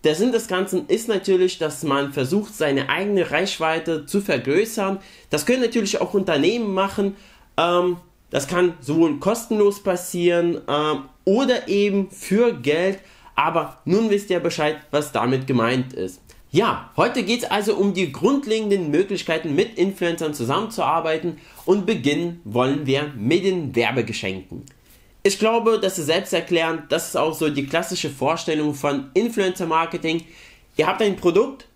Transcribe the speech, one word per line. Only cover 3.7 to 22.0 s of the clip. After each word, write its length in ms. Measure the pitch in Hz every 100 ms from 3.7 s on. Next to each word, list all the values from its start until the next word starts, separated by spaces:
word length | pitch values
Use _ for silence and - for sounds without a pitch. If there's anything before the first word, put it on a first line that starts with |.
| 160 160 160
zu 160 | - 202
vergrößern. 800 | 202 139 127 160 220 220 196 196 - - -
Das 160 | 151
können 180 | - 254
natürlich 360 | 233 240 196 -
auch 140 | -
Unternehmen 600 | 202 190 147 165 240 214
machen. 440 | 190 196 202 196 202 - - _ -
Ähm, 400 | 170 175 180 175 - _ _
das 180 | 139 139
kann 260 | 175 180 170
sowohl 380 | 127 160 165 143
kostenlos 640 | 170 226 - 214 202 202
passieren, 760 | 202 175 - 175 175 175 170 - -
ähm, 360 | 147 151 143 - _
oder 440 | - 214 269 247 -
eben 420 | 202 202 196 190
für 420 | - - 196 240
Geld. 460 | 156 123 156 190 196 - - -
Aber 440 | - 156 165 147 -
nun 240 | - 190 220
wisst 220 | 202 202
ihr 80 | 180
Bescheid, 380 | 170 165 151 151 -
was 220 | 147 147
damit 340 | 107 117 131
gemeint 480 | 131 127 113 127 131
ist. 260 | - 92 - - - -
Ja, 400 | 156 220 - - -
heute 240 | 214 240
geht's 220 | 190 240
also 320 | - 202 202
um 180 | - 202
die 180 | 185 170
grundlegenden 800 | 127 202 277 247 220 214 196 156
Möglichkeiten, 640 | 147 202 196 - 160 160
mit 240 | 143 226 -
Influencern 560 | 190 190 175 165 160
zusammenzuarbeiten, 1040 | 147 117 156 220 - 139 165 160 160 175 165 - -
und 200 | - 202
beginnen 560 | 185 208